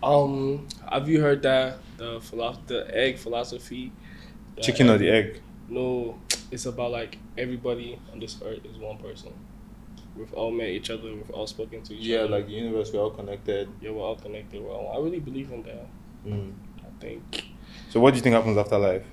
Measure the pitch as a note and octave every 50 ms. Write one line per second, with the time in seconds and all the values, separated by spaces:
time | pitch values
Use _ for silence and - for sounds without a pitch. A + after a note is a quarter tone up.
0 | - C#3+ D3 D3 C#3+ C#3 C#3 C3+ C3+ C3+ C#3 C#3+ - - - - - - - C3+
1 | C#3 D3 D#3+ D#3 D3+ D3 C#3+ C#3 C3+ C3+ C3 C3 C3 C3 B2+ - - - - -
2 | A#2 A#2 A#2 A2+ A2+ - - A2+ A#2 A#2 B2+ - - - B2+ A2+ - - - G#2
3 | B2 C3+ B2 - - A2+ A#2 A#2 A#2+ - - B2 - - A#2+ B2 B2+ - - -
4 | - - - - - - - - - - - - - - B2+ - C3+ A#2+ A2+ G2+
5 | G2+ E2 G#2 A2+ G#2 F#2 - - - - - - - - A#2 B2 B2+ B2+ B2+ B2
6 | B2 A#2 A2+ - - - - - - - - B2 - C3 A#2 A#2 B2 A#2+ A#2+ A#2
7 | A#2 G#2+ - - - - - - B2 B2+ B2+ A#2+ A#2+ B2 A#2+ A#2+ A#2+ A#2+ A#2+ A2+
8 | - - - A2 G#2 A2 - - G2+ G#2+ A2 G#2+ - A2 G#2+ G#2+ G#2+ G#2+ G#2+ G#2+
9 | - G#2 F#2 - - - - - - - - - - - - - - - - -
10 | - - - - A2 - - - F#2+ A2+ A#2 A#2 A2+ G#2 F2+ G2+ - - A2+ A2+
11 | A2+ A2 A2 G#2 G#2 G2+ - - G#2+ G#2+ - - A2 A2 - A2+ G#2+ - G#2+ G#2+
12 | A2 A2+ A2+ A2+ A2 G#2 G#2 G2+ G2+ G2+ G#2 G#2+ A#2 A2+ A2 A2 G#2 G2+ - G#2
13 | G#2 G#2+ G#2+ - G#2 G2+ G2+ G2+ - - G#2 G2 G2+ G2 G#2 - G2 G#2 A2 A2
14 | G2 F#2+ A2+ - - G#2 G#2 G#2+ G#2 G2+ - G2+ G#2+ G#2 G2 G#2 G#2+ G#2 A2 A#2+
15 | D3+ E3 F3+ F3 D3 C3+ C3 C3+ C3+ C3+ B2+ A#2 A2+ A#2 A2+ A#2 A#2+ A#2 - -
16 | - - - - - G#2 G#2+ G#2 G2+ G2 G2 G2 - - - - - - - -
17 | - G#1+ A1 - - - - - - - - - - - - - - - - A#2
18 | A#2 C3+ C3 B2 A#2 B2+ A#2 A2+ A2 A2+ G#2+ G2+ G#2 - G#2+ G2+ G2+ G2 F#2 F#2+
19 | F#2+ -